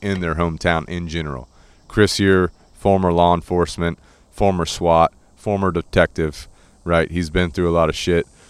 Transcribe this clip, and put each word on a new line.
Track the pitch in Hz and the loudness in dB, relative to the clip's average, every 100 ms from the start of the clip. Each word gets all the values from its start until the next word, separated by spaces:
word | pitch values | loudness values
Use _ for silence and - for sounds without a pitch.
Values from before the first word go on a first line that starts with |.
in | 101 98 | -4 -4
their | 85 78 | -4 -2
hometown | 85 80 90 82 73 | -2 -2 0 0 -2
in | 87 85 | -8 -6
general. | 82 76 65 62 _ _ - _ | -6 -6 -8 -12 _ _ -20 _
Chris | 110 101 - | 2 2 4
here, | 98 95 90 - _ | 4 4 2 -4 _
former | - 101 98 92 | -4 0 2 2
law | 85 87 87 | 2 2 2
enforcement, | - 90 85 - 85 80 _ _ _ | 0 -2 -2 -2 -4 -4 _ _ _
former | - 101 92 82 | -2 0 0 -4
swat, | - 85 82 82 - _ _ | -2 2 4 2 0 _ _
former | 110 101 95 | -6 -2 -2
detective, | 85 - - 87 - 80 - - - _ _ | -2 -2 0 0 0 -6 -6 -18 -20 _ _
right? | 85 85 80 | -2 0 0
He's | 87 82 | -2 -4
been | 87 87 | -2 -2
through | 92 85 | -2 0
a | 85 | 2
lot | 80 | 0
of | - | -2
shit. | - 85 - _ - | -2 -2 -2 _ -20